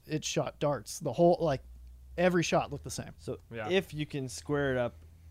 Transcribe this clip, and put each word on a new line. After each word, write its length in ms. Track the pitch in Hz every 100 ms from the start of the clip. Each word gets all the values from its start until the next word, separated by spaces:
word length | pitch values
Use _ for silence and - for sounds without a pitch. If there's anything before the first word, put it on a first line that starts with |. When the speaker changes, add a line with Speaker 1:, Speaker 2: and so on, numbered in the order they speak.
| -
Speaker 1:
it 180 | 151 -
shot 340 | - 127 -
darts. 380 | 147 135 - -
The 140 | 147
whole, 240 | 120 175 175
like, 220 | 165 131 - - - - - -
every 240 | 180 180
shot 300 | 160 151 113
looked 120 | 139
the 60 | 123
same. 220 | - - -
Speaker 2:
So 180 | - 113 -
Speaker 3:
Yeah. 180 | 117 107
Speaker 2:
if 240 | 185 185
you 140 | 156 147
can 200 | 147 131
square 440 | - - 147 139
it 60 | 127
up 160 | 120 - - - -